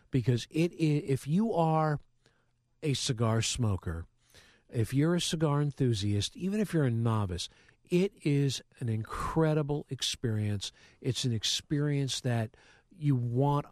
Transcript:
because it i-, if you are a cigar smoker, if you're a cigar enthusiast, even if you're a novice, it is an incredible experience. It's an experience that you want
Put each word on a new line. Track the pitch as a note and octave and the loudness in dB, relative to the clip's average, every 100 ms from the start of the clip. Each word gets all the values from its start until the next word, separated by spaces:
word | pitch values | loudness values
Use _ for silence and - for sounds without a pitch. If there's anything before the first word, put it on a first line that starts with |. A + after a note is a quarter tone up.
| _ | _
because | C3+ A#2+ A#2+ - | 0 2 0 0
it | D#3 F3 | 0 0
i-, | - D#3 D3 C#3+ | 0 0 0 0
if | C3+ C#3 | -2 0
you | E3+ A3+ | 0 2
are | E3+ E3 D#3 D#3 D3 - _ _ _ _ _ _ _ | 2 2 2 2 -2 -6 _ _ _ _ _ _ _
a | D#3 | -4
cigar | B2+ - A2+ A#2 A2+ | -2 -2 0 2 2
smoker, | - - A2+ F#2 - E2 - _ _ - - _ _ | 0 0 0 0 -4 -6 -10 _ _ -20 -20 _ _
if | A#2+ G#2+ | -4 0
you're | C3 D#3+ | 2 2
a | F3 | 2
cigar | - E3 D#3 C#3+ | -2 0 2 2
enthusiast, | D3 - C3 G#2+ G#2 G2+ - - | 0 0 0 2 0 0 -2 -4
even | F#3 G#3 | -4 -2
if | G#3 | 0
you're | E3 | 2
a | C3+ | 2
novice, | A2+ A#2 A2 G2+ F2 - - _ _ _ | 2 0 0 -2 -4 -8 -14 _ _ _
it | F3 G3 - | 0 0 -2
is | D#3 C#3+ C#3 B2 - - | 0 2 2 -2 -10 -6
an | A#2 | -4
incredible | A2 A2 - - D#3+ D#3 D3+ C#3+ D3 - | -2 -4 -6 -2 2 2 2 0 -4 -6
experience. | C3 - - A#2+ G#2+ G#2 G2+ - - - _ | -6 -6 -2 -2 0 0 -2 -6 -14 -20 _
It's | C3+ A#2 | -4 -2
an | C3 | -2
experience | A2+ - - - D3 D3 C#3+ C3+ - | -2 -2 -4 -2 -2 0 0 -2 -2
that | B2+ A#2 A2+ - - - _ - | -2 -2 -2 -8 -20 -20 _ -4
you | D3 B2+ | 0 2
want | A#2+ A#2+ C#3 C#3+ - | 0 2 2 2 -2